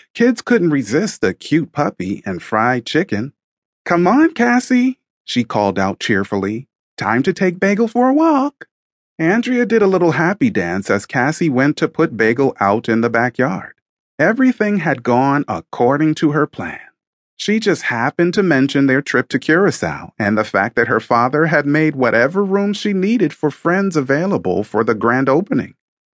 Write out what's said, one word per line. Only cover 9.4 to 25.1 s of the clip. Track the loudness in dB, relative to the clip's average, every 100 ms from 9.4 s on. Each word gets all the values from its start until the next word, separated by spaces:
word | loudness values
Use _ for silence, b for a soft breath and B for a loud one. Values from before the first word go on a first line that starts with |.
| 0 -2 2
did | 2
a | 4
little | 4 2
happy | 2 0 0 0
dance | 0 -4 -4 -2
as | -2 -2
Cassie | -2 -2 0 -2
went | 2 0 0
to | -4
put | 0 -2 0
Bagel | 0 2 -2 0
out | 0 0 0
in | 0
the | 2
backyard. | 0 -2 0 -2 -2 -12 -20 _ _ _ 0
Everything | 0 4 2 2 -2 0
had | -2 -2
gone | 0 2 2 0 -2
according | -6 -8 0 0 2 0
to | 2 0
her | 0 -2
plan. | -4 -12 -12 -20 _ _ _ _ _
She | -2 0
just | 0 -2
happened | -2 -2 -2 0 0 2
to |
mention | 2 2 2 2 2
their | 0
trip | 0 -2 -2
to | -4
Curacao | 0 2 2 -2 -6 -8 -14 -6
and | -2 0
the |
fact | 0 -2 -2 0
that | 0
her | -2
father | 2 2 2 0 0
had | 0 0
made | 0 0 0
whatever | 2 2 2 0 0
room | 0 0
she | -2 -2
needed | -2 0 0 0
for | -2 -4
friends | -2 -2 0 0 -2
available | 0 0 0 -2 -2 -2
for | -2 -2
the | 0
grand | 0 2